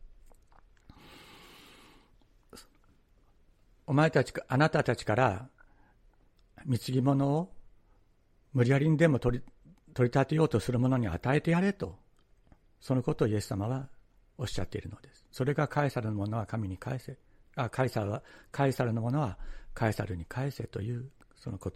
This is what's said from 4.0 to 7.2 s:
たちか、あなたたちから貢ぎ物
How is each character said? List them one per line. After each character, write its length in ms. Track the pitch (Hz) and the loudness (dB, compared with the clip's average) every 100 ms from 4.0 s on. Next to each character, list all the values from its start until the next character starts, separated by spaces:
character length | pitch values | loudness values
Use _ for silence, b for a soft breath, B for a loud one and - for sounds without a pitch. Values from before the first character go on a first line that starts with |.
| 156 | 4
た 140 | 151 | 4
ち 80 | - | 2
か、 100 | - - | -4 -2
あ 80 | 131 | 2
な 140 | 156 | 4
た 120 | 156 | 2
た 140 | 139 120 | 0 0
ち 80 | |
か 100 | - | 0
ら 360 | 107 127 92 127 - b b b _ _ _ _ _ _ - | 2 2 0 -8 -20 b b b _ _ _ _ _ _ -10
貢 360 | - 120 - 131 | -2 -2 0 2
ぎ 20 | |
物 340 | 131 139 | 4 4